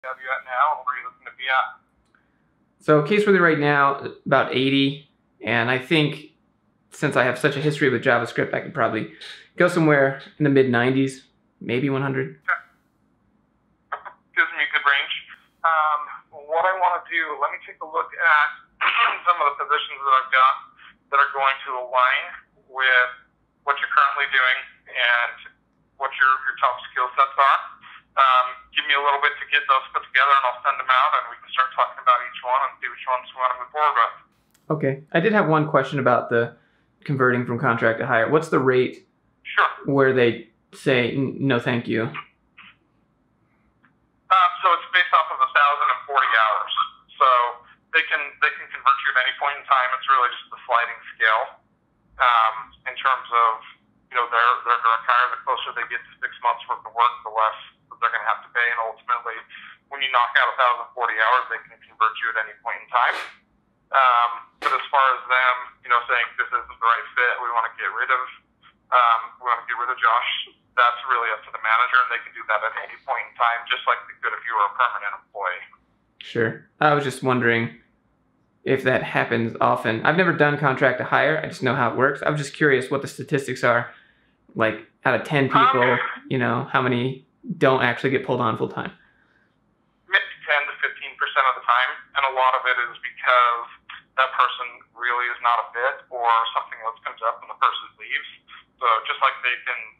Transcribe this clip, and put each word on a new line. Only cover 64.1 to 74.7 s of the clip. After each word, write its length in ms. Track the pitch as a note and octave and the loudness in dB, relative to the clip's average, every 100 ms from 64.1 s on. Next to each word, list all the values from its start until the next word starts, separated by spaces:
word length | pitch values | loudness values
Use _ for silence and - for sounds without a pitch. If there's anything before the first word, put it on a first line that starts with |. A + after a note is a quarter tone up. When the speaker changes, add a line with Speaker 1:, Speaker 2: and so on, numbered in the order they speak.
| A#2+ A#2+ - - _ | 4 2 -2 -16 _
Speaker 1:
but 80 | - | -2
as 120 | - - | -2 0
far 160 | C#3+ C3+ B2 | 2 2 2
as 20 | A#2+ | 0
them, 280 | B2+ B2+ B2 - _ | 2 2 0 -6 _
you 60 | B2+ | 0
know, 80 | B2 A#2+ | 0 2
saying, 160 | B2 A#2 - | -2 -2 -4
"This 80 | A#2+ | -4
isn't 160 | B2 | -4
the 160 | A#2 A#2+ | -8 -4
right 260 | A#2 A#2 G#2+ | 0 0 -2
fit, 220 | - B2 - | -2 0 0
we 80 | A#2+ | -4
wanna 240 | A#2 A2+ - | -2 -4 -4
get 160 | G2+ | -6
rid 160 | A2 C3 | -4 -2
of, 140 | B2+ B2+ - _ _ _ _ _ | -2 -4 -14 _ _ _ _ _
um, 320 | C3 A#2+ A2+ B2 - | 4 4 2 -2 -10
we 80 | B2 | -4
wanna 160 | A#2 A#2 | -4 -4
get 80 | A#2 | -6
rid 160 | B2 | -4
of 80 | B2+ | 0
Josh," 300 | A2+ A#2+ - - - _ _ | 2 2 0 -6 -8 _ _
that's 280 | - A#2+ A#2 C3+ | 2 2 2 -2
really 160 | B2 A#2 | -2 -2
up 160 | G#2+ | -6
to 80 | - | -8
the 80 | - | -8
manager, 400 | A2 A2+ B2 B2+ | 0 2 4 2
and 80 | B2 | 2
they 140 | A#2 | -2
can 80 | A2+ | -8
do 80 | A2+ A#2 | -16 -4
that 160 | G#2+ | -2
at 80 | A2 A2+ - | -2 -6 -14
any 80 | - | -16
point 160 | - A#2+ G#2+ | -6 -6 -6
in 80 | - | -2
time, 240 | A#2+ A#2 - | 0 0 -4
just 160 | B2 | -4
like 160 | - A#2+ - | 0 -2 -4
they 80 | - | -8
could 80 | A#2 | -6
if 80 | G#2+ A#2 | -6 -4
you 80 | A2+ | -2
were 80 | |
a 100 | G2+ | -2